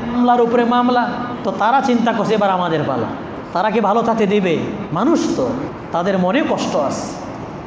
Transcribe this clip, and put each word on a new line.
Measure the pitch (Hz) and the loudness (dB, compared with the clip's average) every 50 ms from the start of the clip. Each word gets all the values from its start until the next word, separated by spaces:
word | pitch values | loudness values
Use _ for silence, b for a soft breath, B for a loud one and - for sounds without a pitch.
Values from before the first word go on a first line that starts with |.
| - | -6
মামলার | 233 233 247 240 247 247 247 | -4 0 2 4 4 4 4
উপরে | 233 233 233 247 240 | 4 4 4 2 2
মামলা। | 233 247 240 247 247 247 247 226 202 - - - - - - - | 4 2 2 2 4 2 2 0 0 -4 -6 -6 -8 -8 -6 -6
তো | - - - | -6 -2 0
তারা | 202 226 254 269 | 2 2 2 2
চিন্তা | 233 254 240 226 233 269 - | 4 2 2 4 2 2 2
করছে | 196 185 175 220 | 0 0 0 2
এবার | 202 202 196 | 2 2 2
আমাদের | 185 180 180 165 160 151 147 | 2 0 0 0 0 0 0
পালা, | 139 131 120 107 - - - - - - - - - - | -2 -2 -2 -4 -4 -6 -8 -10 -10 -12 -12 -12 -6 -2
তারা | 170 196 220 | 0 0 0
কি | 220 233 | 0 2
ভালো | 214 190 208 233 | 2 2 2 2
থাকতে | 226 233 226 220 214 | 2 2 2 2 2
দিবে? | 190 208 208 185 175 156 127 - - - - - - | 2 2 2 2 2 0 0 -2 -4 -6 -8 -8 -4
মানুষ | 147 175 226 320 320 - - - - | -2 0 2 2 2 2 2 0 0
তো, | - 262 - 123 - - - - - - - | -2 -2 -2 -2 -4 -6 -8 -10 -12 -10 -4
তাদের | - 165 175 202 190 | -4 -2 0 0 2
মনে | 185 180 180 214 294 311 - | 2 2 2 2 2 0 0
কষ্ট | 208 - - - - | -2 -2 -2 -2 0
আছে। | 165 139 127 - - - - - - - - - - - - - - - | 0 0 0 -2 -4 -6 -8 -10 -10 -10 -12 -12 -12 -12 -12 -12 -12 -14